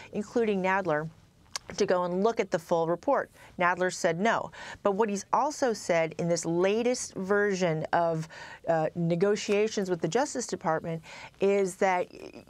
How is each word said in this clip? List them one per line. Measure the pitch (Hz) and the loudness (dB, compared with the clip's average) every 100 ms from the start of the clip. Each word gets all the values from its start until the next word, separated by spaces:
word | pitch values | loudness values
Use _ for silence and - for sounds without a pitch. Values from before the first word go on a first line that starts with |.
| - | -10
including | 208 214 247 220 196 | -8 -2 0 2 2
Nadler, | 185 190 165 151 160 - - _ - - - - | 2 0 2 -2 -2 -12 -20 _ -16 -16 -12 -2
to | 196 | 2
go | 180 | 2
and | 180 180 | 2 2
look | 214 226 | 0 0
at | 190 | -2
the | 175 | -2
full | - 170 165 | 0 0 2
report. | 170 - 247 - - - - | 0 2 0 0 -10 -18 0
Nadler | 175 180 180 | 2 4 0
said | - 175 165 | 2 0 2
no. | 226 165 - - - - | 2 0 -2 -12 -16 -2
But | 202 196 | -2 2
what | 220 | 0
he's | 196 - | -2 0
also | 220 285 - 262 | 0 0 0 -2
said | 208 - 170 160 160 | -2 0 0 0 -2
in | 170 | -2
this | 170 | 0
latest | 165 170 190 220 240 247 - | 0 2 2 2 0 -2 -6
version | - 185 202 208 185 180 156 - | -8 0 2 2 2 0 0 0
of, | 170 165 160 160 - - - - | 0 2 -2 -6 -12 -18 -12 -2
uh, | 165 156 175 | 0 0 -2
negotiations | 165 170 202 208 - 202 214 214 185 | 0 2 2 2 0 0 2 -2 -2
with | 175 | -2
the | 165 | 0
Justice | 226 285 262 - | 0 -2 -4 -6
Department | 185 175 160 170 165 - - - - | -4 -2 -2 -2 -8 -10 -18 -20 -2
is | 196 202 190 180 | 2 2 0 0
that, | 190 180 - | 0 2 -2
y-, | - - - - | -8 -18 -18 -8